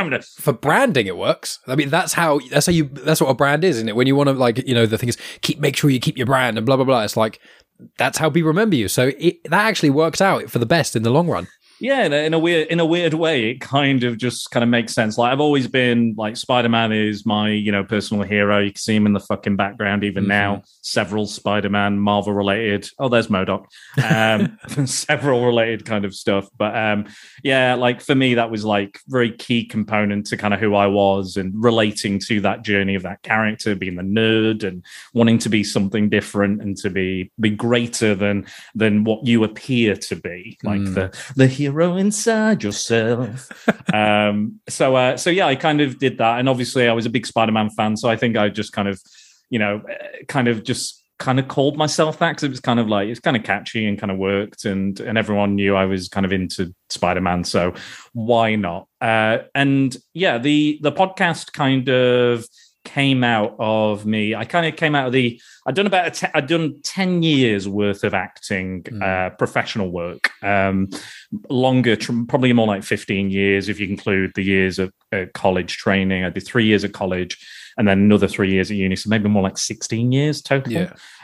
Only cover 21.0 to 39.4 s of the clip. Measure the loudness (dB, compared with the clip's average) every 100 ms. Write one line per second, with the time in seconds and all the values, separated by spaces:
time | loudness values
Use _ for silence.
21 | -2 -2 -4 -6 -2 -2 0 0 0 0
22 | 2 0 0 0 0 0 0 -2 -4 -6
23 | 0 2 2 0 0 -4 -6 -20 -10 -2
24 | 2 4 4 2 0 -4 -10 -4 -2 -2
25 | -2 -2 2 2 2 2 0 -2 -4 -4
26 | -4 -6 -2 -2 -2 -4 -4 -2 0 -2
27 | -4 -10 -20 -8 0 2 2 2 0 0
28 | 0 2 4 2 0 -2 0 0 -2 -8
29 | -4 0 0 -2 -2 -2 -2 -4 -2 0
30 | 0 -2 -4 -4 -2 0 2 4 4 4
31 | 2 2 -2 -6 -6 0 2 4 2 0
32 | -2 -2 -2 -2 0 -2 -2 0 0 -2
33 | -6 -10 -2 0 0 -2 -4 -4 -4 -6
34 | -2 0 2 2 2 0 -4 -10 -16 -20
35 | -6 2 4 4 2 0 0 0 0 0
36 | 2 0 0 0 0 0 -4 -6 -6 -4
37 | -4 -4 -8 -2 -2 0 0 0 0 -2
38 | 0 0 0 -2 -6 -14 -12 -2 2 2
39 | 2 0 2 2